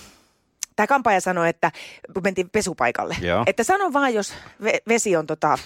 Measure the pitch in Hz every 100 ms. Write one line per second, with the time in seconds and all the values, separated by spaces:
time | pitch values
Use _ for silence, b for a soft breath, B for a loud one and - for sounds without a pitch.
0 | B B B B _ _ - - 208 277
1 | 240 190 185 180 165 - 170 B B B
2 | - 190 185 185 180 214 196 160 120 -
3 | 90 - 87 92 127 - 226 392 370 277
4 | 277 220 196 - B - 214 165 208 233
5 | 220 165 156 156 156 135